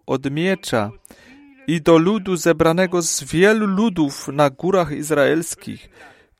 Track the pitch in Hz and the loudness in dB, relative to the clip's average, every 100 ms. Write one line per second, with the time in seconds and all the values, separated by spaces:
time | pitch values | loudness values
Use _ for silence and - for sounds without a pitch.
0 | - 131 139 147 180 185 - 120 104 - | -4 -4 -2 -2 -2 -4 -2 -2 -2 -8
1 | _ - - - - _ - 170 156 165 | _ -20 -20 -20 -20 _ -6 -2 4 6
2 | 175 214 190 175 170 160 160 170 185 180 | 4 -2 -2 0 0 2 2 2 0 -2
3 | 165 - 135 156 196 220 208 190 226 175 | -2 -6 -4 2 4 4 0 0 -2 0
4 | 143 - - 139 143 131 170 196 156 147 | -2 -2 -8 0 0 0 -2 0 -2 -6
5 | 151 147 135 156 170 - - 104 - - | -2 0 2 0 -4 -12 -14 -14 -18 -20
6 | - _ _ | -20 _ _